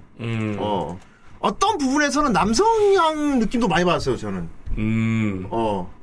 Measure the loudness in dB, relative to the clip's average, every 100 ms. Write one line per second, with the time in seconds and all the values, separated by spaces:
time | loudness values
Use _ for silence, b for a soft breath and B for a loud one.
0 | -12 -10 -6 -4 -2 -2 -2 -2 -4 -8
1 | -16 b b b -4 0 0 2 0 2
2 | 2 2 2 2 2 4 4 4 4 4
3 | 2 0 0 0 0 0 0 2 2 0
4 | 0 -2 -4 -6 -8 -8 -4 -2 0 0
5 | 0 0 0 -2 -4 -2 -2 -2 -6 -12